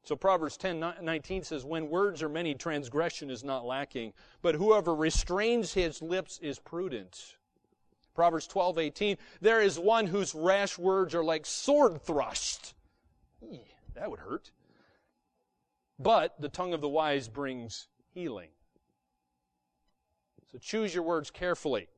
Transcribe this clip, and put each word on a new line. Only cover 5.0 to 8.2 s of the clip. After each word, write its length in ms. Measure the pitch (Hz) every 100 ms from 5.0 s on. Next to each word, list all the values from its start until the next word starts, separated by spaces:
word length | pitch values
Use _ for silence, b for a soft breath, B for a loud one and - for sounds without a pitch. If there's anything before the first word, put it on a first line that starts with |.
| 160 - - 185 220 240 185
his 280 | 196 170 -
lips 380 | 160 185 - -
is 180 | 156 135
prudent." 800 | - 170 185 120 92 - - _ _ _ _ _ _ _ _
Proverbs 340 | -